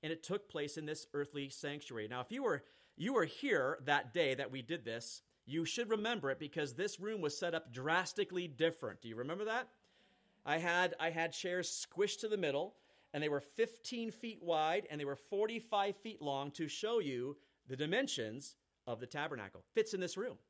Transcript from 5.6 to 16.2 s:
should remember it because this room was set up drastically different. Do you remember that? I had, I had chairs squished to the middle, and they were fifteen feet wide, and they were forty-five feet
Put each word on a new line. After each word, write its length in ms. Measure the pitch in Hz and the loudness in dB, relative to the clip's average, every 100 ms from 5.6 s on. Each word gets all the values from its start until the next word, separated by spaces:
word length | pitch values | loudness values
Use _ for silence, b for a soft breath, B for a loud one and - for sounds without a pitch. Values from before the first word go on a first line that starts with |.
| 160 | 0
should 240 | - 220 | -2 0
remember 420 | 214 214 233 139 | 0 0 0 0
it 80 | 131 | -2
because 340 | 147 160 147 | -4 -2 -2
this 260 | 123 202 202 | -2 -4 -2
room 220 | 202 220 | -4 -2
was 160 | 151 - | -2 0
set 160 | 175 | -2
up 180 | 165 160 | -2 -4
drastically 760 | 120 139 165 165 - 196 185 175 | -6 2 2 2 -2 -2 -2 -4
different. 540 | 127 160 160 117 98 | 2 2 2 -8 -8
Do 80 | 117 | -10
you 80 | 110 | -6
remember 280 | 131 180 214 | -4 -4 -2
that? 220 | 226 240 _ b b b b b b - | -2 -4 _ b b b b b b 0
I 120 | 160 | 2
had, 340 | 175 175 180 170 | 4 4 4 2
I 100 | 160 | 0
had 240 | 165 165 | 2 -2
chairs 540 | - 185 180 170 - - | 0 -2 0 -2 -4 -6
squished 320 | 170 202 - | 0 0 2
to 80 | 220 | -2
the 100 | 208 | 2
middle, 380 | 165 139 190 - b b b | 2 2 0 -6 b b b
and 100 | 147 | -2
they 60 | 151 | 2
were 120 | 143 | 0
fifteen 720 | - - 226 233 - 247 226 | -2 0 0 0 -8 -4 -6
feet 280 | - 233 214 | -6 -10 -8
wide, 440 | 170 160 156 175 - | 2 4 6 4 0
and 100 | 151 | -4
they 40 | 139 | -4
were 100 | 139 | -4
forty-five 800 | - 202 220 226 226 208 202 196 | -4 0 2 0 0 2 2 0
feet 240 | 226 214 | -8 -4